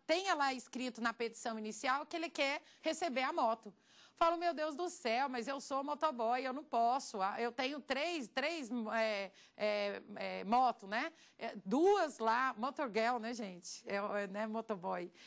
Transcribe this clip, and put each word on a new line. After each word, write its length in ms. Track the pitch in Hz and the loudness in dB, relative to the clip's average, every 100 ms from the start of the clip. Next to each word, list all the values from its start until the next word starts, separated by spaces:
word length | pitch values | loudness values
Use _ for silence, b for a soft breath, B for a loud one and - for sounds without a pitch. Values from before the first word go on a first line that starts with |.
| - | 0
tenha 280 | 330 381 | 0 2
lá 180 | 311 277 | 2 2
escrito 480 | 262 - 240 254 240 | 0 -6 -4 -4 -2
na 140 | 233 | -4
petição 440 | 226 233 233 240 220 | -2 -4 -4 -6 -4
inicial 460 | 214 214 269 277 | -6 -2 0 0
que 100 | 302 | -2
ele 140 | 339 320 | -4 -4
quer 320 | - 269 302 B B | 0 0 0 B B
receber 400 | 320 311 349 254 | -4 -2 -2 0
a 100 | 262 | -2
moto. 400 | 330 240 226 208 - B B B | 2 0 0 -6 -20 B B B
Falo, 240 | - 330 339 | 4 4 6
"Meu 160 | 349 | 2
Deus 200 | 294 311 | 0 -2
do 140 | 285 349 | -2 -4
céu, 400 | 349 233 233 277 | -2 0 2 2
mas 180 | 254 226 | -2 -4
eu 140 | 277 | -4
sou 240 | - 262 | -2 -2
motoboy, 580 | 277 294 311 240 226 254 | -2 0 0 2 2 2
eu 100 | 262 | 0
não 120 | 262 | -4
posso. 560 | - 233 233 262 - 208 | -2 2 4 4 0 -2
Ah, 180 | 190 208 | -2 0
eu 140 | 233 | -2
tenho 280 | 233 269 294 | 0 -2 -2
três, 480 | - 269 330 339 220 | -2 -2 0 -2 -4
três, 420 | - 285 339 226 240 214 | -2 -2 -2 -4 -4 -2
é, 360 | 226 220 202 190 B B | 0 0 0 -4 B B
é, 480 | - 208 208 202 196 - 202 | -4 0 0 -2 -4 -10 -8
é, 280 | 190 185 | -6 -6
moto, 420 | 190 240 254 220 196 | 2 4 4 2 -4
né? 260 | 214 320 - B B | -4 -4 -8 B B
É, 160 | 226 208 190 | -8 -8 0
duas 520 | 254 359 403 311 226 | 6 8 6 4 0
lá, 360 | 220 233 262 208 | 2 2 2 0
motorgirl, 640 | 254 294 277 202 226 247 | -4 -2 -2 2 2 2
né, 160 | 220 | -2
gente? 480 | 240 202 175 - - - | -6 -8 -10 -12 -12 -4
É, 100 | 202 | -2
é, 300 | 202 202 202 | 0 -2 -2
né, 200 | 202 220 | -4 -4
motoboy. 640 | 220 220 196 185 180 175 B | -4 -4 -4 -4 -4 -6 B